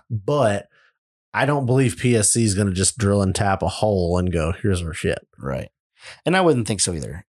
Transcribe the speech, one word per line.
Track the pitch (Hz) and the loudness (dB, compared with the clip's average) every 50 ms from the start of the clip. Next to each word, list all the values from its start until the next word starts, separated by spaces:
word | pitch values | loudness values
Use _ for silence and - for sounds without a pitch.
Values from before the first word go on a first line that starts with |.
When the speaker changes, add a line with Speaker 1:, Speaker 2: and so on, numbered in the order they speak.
| - - | -10 -10
Speaker 1:
But | 120 107 95 104 143 147 143 135 101 101 - _ _ _ _ _ _ _ _ _ _ _ _ _ - | -10 -8 -4 -2 -2 0 0 0 0 -2 -6 _ _ _ _ _ _ _ _ _ _ _ _ _ -4
I | 104 127 | -2 0
don't | 139 147 143 135 | 0 0 0 0
believe | 117 127 131 135 120 101 - | 0 2 2 2 2 0 0
P | - 127 120 113 | 0 2 2 2
S | 104 - - | 2 2 2
C | 120 117 | 2 2
is | 110 98 | 2 2
gonna | 92 104 101 92 | 2 0 0 0
just | 90 95 - - - | 0 0 -2 -2 0
drill | 110 101 101 101 | 0 2 2 2
and | 98 95 92 | 2 2 0
tap | - 107 101 98 95 - | 0 0 0 0 0 0
a | 82 | -4
hole | - - - 110 104 95 87 85 87 90 | -2 0 0 0 2 2 2 2 2 0
and | 90 90 85 | 0 0 0
go, | 85 78 78 | -2 -2 -2
"Here's | 98 - - 104 98 87 87 | -2 -2 -2 -2 -2 -2 -2
our | 82 76 | -6 -8
shit." | - - - 80 - - _ _ - | -4 -4 -4 -4 -4 -6 _ _ -12
Speaker 2:
Right. | - 67 67 62 - - _ _ _ _ _ _ - - - - - | -8 -6 -6 -6 -8 -10 _ _ _ _ _ _ -20 -20 -18 -8 -2
And | - 170 | 0 2
I | 190 | 4
wouldn't | 190 170 151 123 113 - | 4 4 4 2 2 -2
think | 110 95 | -2 -2
so | - - 90 | -2 -2 -4
either. | 80 65 53 - 85 - | -4 -6 -8 -10 -12 -8